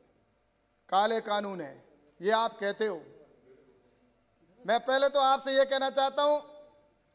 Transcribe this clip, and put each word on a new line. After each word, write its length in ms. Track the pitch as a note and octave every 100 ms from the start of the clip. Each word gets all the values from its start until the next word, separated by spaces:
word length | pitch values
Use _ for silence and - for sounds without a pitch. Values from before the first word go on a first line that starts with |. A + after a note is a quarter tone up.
| _ _ _ _ _ _ _ _ _
काले 320 | F#3 G#3+ A3+
कानून 400 | G#3+ G#3 G3+ F#3+
हैं, 240 | D3 C3 - _ _ _
ये 80 | F3+
आप 280 | A3 A3+ A3+
कहते 280 | G3+ G3 A3
हो। 160 | E3+ - - - _ _ - _ _ _ _ _ _ _ _ _ _ F3
मैं 140 | A#3
पहले 280 | A#3 C4 C#4
तो 120 | C#4
आपसे 380 | C4+ C4+ C4+ C4+
ये 60 |
कहना 260 | C4+ C4+ C4+
चाहता 320 | C4+ C4+ C4+
हूं 160 | D4 D4 - - - _ _ _ _